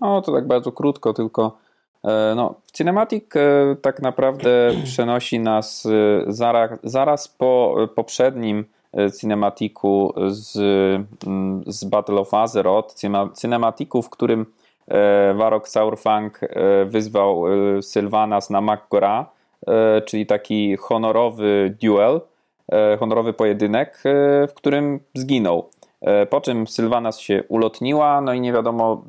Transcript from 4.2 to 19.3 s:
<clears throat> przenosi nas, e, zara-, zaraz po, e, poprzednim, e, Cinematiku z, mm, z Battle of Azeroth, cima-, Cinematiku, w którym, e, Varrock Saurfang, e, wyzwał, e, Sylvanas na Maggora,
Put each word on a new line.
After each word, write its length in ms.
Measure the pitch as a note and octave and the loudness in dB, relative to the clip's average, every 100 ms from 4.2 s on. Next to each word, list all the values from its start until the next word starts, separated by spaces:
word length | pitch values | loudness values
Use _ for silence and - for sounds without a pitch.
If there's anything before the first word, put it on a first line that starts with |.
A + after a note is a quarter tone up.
| C3+ C#3 B2+ B2 A#2+ | -2 0 2 4 4
<clears throat> 120 | - | 0
przenosi 560 | C3+ B2+ A#2+ B2 - A#2+ | -4 -4 -2 -2 -2 -2
nas, 460 | A2+ G#2+ - - A2 | 0 0 -2 -6 0
e, 460 | G#2+ G#2 G2+ - | 2 4 2 0
zara-, 460 | G#2+ A#2 A#2 A2+ A2+ | -2 0 2 0 -4
zaraz 460 | A2 C3 C#3 D3 - | -6 0 0 0 -4
po, 480 | _ B2+ B2+ A#2 - | _ 2 4 2 2
e, 40 | A2 | -2
poprzednim, 760 | - A2+ - B2+ C3 A2+ G#2 G#2 _ _ | -2 -6 0 0 0 -4 -4 -6 _ _
e, 200 | - G2+ | -2 -2
Cinematiku 1040 | G2 G#2+ G#2 G2+ - G#2+ - G2+ G2 G2 - F#2+ | -2 -4 0 -2 -2 -8 -2 0 2 2 0 -4
z, 280 | G#2 A2 G#2 G2+ G2 F#2+ G2 G#2 - - | -4 -8 -2 2 2 2 0 -4 -12 -6
mm, 360 | F#2+ F#2+ F#2+ - | -4 -4 -6 -8
z 180 | G2+ | -10
Battle 360 | G2 G#2 G2+ G2+ | -2 -2 0 -2
of 140 | G2 | 0
Azeroth, 600 | G#2 A2+ A2+ F#2 G2+ - | 0 0 0 2 0 -2
cima-, 340 | - G2+ G2 G2 - | -8 -4 -2 -4 -6
Cinematiku, 640 | A#2 A#2+ A2+ - C#3+ B2 | -4 0 -2 -4 -4 -4
w 80 | A2+ | -4
którym, 360 | - A#2+ A2+ A2 _ _ _ - | -4 -2 0 -4 _ _ _ -4
e, 460 | G2+ G#2 G2+ G2+ | 2 4 4 2
Varrock 340 | G2 A2 A2 - | 2 0 0 -2
Saurfang, 720 | A2+ A2 A2 A2+ G#2+ G#2+ - | -2 -2 -2 -2 -2 -2 -8
e, 420 | - - G2 G2 | -8 -2 2 2
wyzwał, 600 | G2 A2 G#2+ G#2 G2 F2 E2+ | 2 -2 -2 0 2 2 0
e, 340 | G2 G2+ G2 | 0 0 -2
Sylvanas 680 | G2 G#2+ G2+ G#2+ G#2+ G2+ - | -2 -4 0 0 0 -2 -2
na 100 | G2 | -2
Maggora, 720 | G#2 G#2 - G2+ G2 A2+ D3 | 0 -4 -2 0 2 0 -4